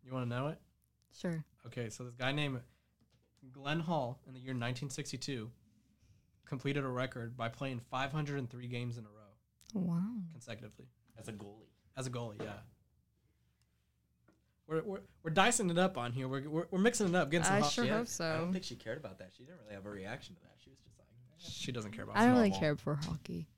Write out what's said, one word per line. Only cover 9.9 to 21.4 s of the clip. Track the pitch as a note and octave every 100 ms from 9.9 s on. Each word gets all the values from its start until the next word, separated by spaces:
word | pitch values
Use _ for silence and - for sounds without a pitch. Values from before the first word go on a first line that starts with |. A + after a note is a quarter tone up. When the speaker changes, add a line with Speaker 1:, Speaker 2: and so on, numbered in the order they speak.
| E3+ G3 A#3+ F3
Speaker 1:
Consecutively. | D#3 A#2 A2 A2+ - B2+ _ _ A2+
Speaker 3:
As | G#2
a |
goalie. | G#2 G2+ G#2+ - _ _ -
Speaker 1:
As | C3
a |
goalie, | B2 A#2 G#2
yeah. | G#2 G2+ - _ _ _ _ _ _ _ _ _ _ _ _ _ _ _ _ _ _ _ -
We're, | D#3+
we're, | F3+ G3 - -
we're | E3
dicing | D#3 G3+ A#3 F#3+
it | E3+
up | F#3 F#3
on | A#2+
here. | B2 C3
We're, | C3+ C#3+
we're, | D#3 F3
we're | F#3
mixing | G#3+ A#3+ G3+
it |
up, | F3 C#3+
getting | E3+
some | F3+
Speaker 2:
I | G3+
Speaker 1:
ho- | G#3+
Speaker 2:
sure | - A#3+
Speaker 3:
Yeah, | G#3+
Speaker 2:
hope | A#3+
so. | - E3
Speaker 3:
I | D#3+
don't | E3+
think | F#3
she | - A#2+
cared | A2+ C3+
about | F#2+ F#2+
that. | F#2
She | -
didn't | B2+ F3
really | G#2+
have | G2+ G2+
a |
reaction | G#2 F#2+ B2 -
to | F#3
that. | - -
She | -
was | -
just | - -
like, | -
"Eh." | - -
Speaker 1:
She | -